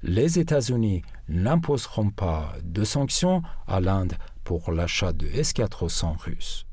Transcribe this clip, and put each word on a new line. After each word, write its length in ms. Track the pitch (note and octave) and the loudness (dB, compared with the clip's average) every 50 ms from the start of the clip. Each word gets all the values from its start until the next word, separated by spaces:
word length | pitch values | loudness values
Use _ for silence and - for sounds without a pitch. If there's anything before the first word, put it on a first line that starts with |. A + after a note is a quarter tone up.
| - | 0
les 340 | - F2 G#2+ C3+ E3+ E3 | 0 2 4 4 4 4
États-Unis 640 | F3+ D#3+ E3 D3+ C#3+ A#2 A#2+ B2+ A#2 A2+ G#2 F#2+ F2 - - - - - | 2 2 4 2 2 2 2 2 2 2 2 2 0 -2 -6 -14 -12 -8
n'imposeront 840 | - D2+ F2 F#2 A#2+ D#3+ E3 E3 - D3 B2+ - - - - G#2+ G2+ | -2 0 2 4 4 4 2 2 2 0 0 -2 -4 -2 0 0 0
pas 420 | G2+ - G2+ F2 D#2+ D#2 D#2 - - - D#2 | 0 0 0 0 0 -2 -2 -6 -6 -8 -8
de 200 | E2+ E2 G2+ G#2 | -4 -2 0 0
sanctions 580 | - - C#3+ C#3 C3+ - - F3+ F3+ F#3 F3 E3 - - - - | 0 2 0 0 2 2 2 4 4 2 2 0 -2 -6 -6 -4
à 120 | - F#2+ F#2+ | 0 0 2
l'Inde 340 | F#2 F#2 F#2+ F#2+ F#2+ F#2 E2+ - - - - - - | 2 2 2 2 2 0 -2 -4 -6 -8 -10 -10 -4
pour 280 | - F2+ D#2+ - - | -4 -4 -2 -2 -2
l'achat 400 | E2 E2 F2 E2+ - - G#2+ F2 | 0 0 0 0 0 0 0 0
de 140 | D#2 C#2+ D2 | 2 2 2
S 260 | D2+ D#2 B2+ D#3+ - - | 2 2 0 0 0 2
quatre 340 | - B2 C3 - - - | 0 0 -2 -2 -2 -2
cents 280 | F#3+ - - - E2 D#2+ - | 0 0 0 0 0 -2 -4
russes. 480 | - - E2 - - - - - - - | -4 -4 -4 -2 -2 -4 -4 -6 -6 -8